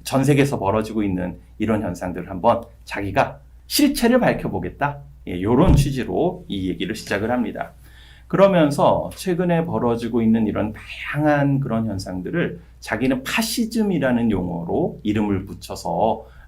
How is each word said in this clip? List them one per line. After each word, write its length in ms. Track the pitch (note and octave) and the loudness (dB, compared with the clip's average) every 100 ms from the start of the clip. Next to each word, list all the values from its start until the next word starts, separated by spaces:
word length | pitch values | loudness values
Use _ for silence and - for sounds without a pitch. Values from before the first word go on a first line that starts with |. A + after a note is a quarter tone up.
전 220 | - C3+ | -4 0
세계에서 340 | C#3 C#3 C#3 A2 | 4 4 2 0
벌어지고 440 | G2 A2 A2 G#2+ | 0 0 0 -2
있는 340 | G2+ F2+ F2+ - - - | -2 -2 -4 -8 -14 -4
이런 240 | G#2+ G#2+ | -2 0
현상들을 460 | F#2 F2 F2+ F2+ F2 | -2 -6 -8 -8 -10
한번 320 | F#2 A2+ A2+ - - | 0 2 2 -2 -18
자기가 540 | - G2+ G2 - - - - - - | -12 -8 -2 0 -2 -4 -20 -20 -4
실체를 500 | - C#4+ - A#3 B3+ | 2 2 4 2 4
밝혀보겠다. 800 | F3 - - F#2+ F2 - C#3+ - - - - | 2 0 -4 -6 -8 -4 -6 -6 -16 -18 -10
예, 120 | F2+ | -4
요런 360 | G2+ B2 F3 - | 2 4 6 6
취지로 680 | C#3 C3 F#2+ F#2 F3 F3+ - | 4 0 -4 0 -2 -2 -8
이 200 | G2 F#2 | -4 -4
얘기를 280 | E2+ F2+ F2 | -2 -4 -6
시작을 340 | - G2+ A2 | -4 -2 0
합니다. 420 | B2 G#2 - - - - - - - - | 0 0 -2 -4 -8 -20 -20 -20 -20 -2
그러면서 840 | E3+ G3 F3+ D3 C#3 A#2+ F#2 F2 | 4 6 6 4 4 4 4 -2
최근에 520 | - F#3+ E3+ F3 E3+ E3 | -6 -2 0 2 2 0
벌어지고 560 | A2 A#2+ A#2 A#2 A#2+ | 0 0 0 0 2
있는 240 | A2+ A2+ G#2 | 4 4 2
이런 260 | G2+ G#2+ | 0 -4
다양한 880 | - - - - D3 D3+ D3 C#3 C3+ | -6 -14 -12 -8 0 2 2 2 0
그런 260 | C#3 A2+ A2 | 0 -2 -2
현상들을 760 | F#2+ G2 F#2 F2+ - A2 - - - | -4 -6 -8 -4 -4 -4 -6 -16 -18
자기는 420 | - A2 C3 - | -6 -2 -2 -2
파시즘이라는 1040 | - A#3 A3+ - A3 A3+ G#3 E3+ C3 A#2+ A#2 | -2 -4 -2 -2 -2 -2 0 0 2 2 2
용어로 680 | F#2+ F2 E2+ E2+ G#2+ F3+ - | 0 -2 -6 -4 -2 -2 -4
이름을 420 | G#2 G#2+ G#2 F#2+ | -2 0 0 -2
붙여서, 800 | G2 - - F#2 F2 F2 A2 A2 - - | -4 -12 -14 -10 -6 -2 0 -2 -8 -20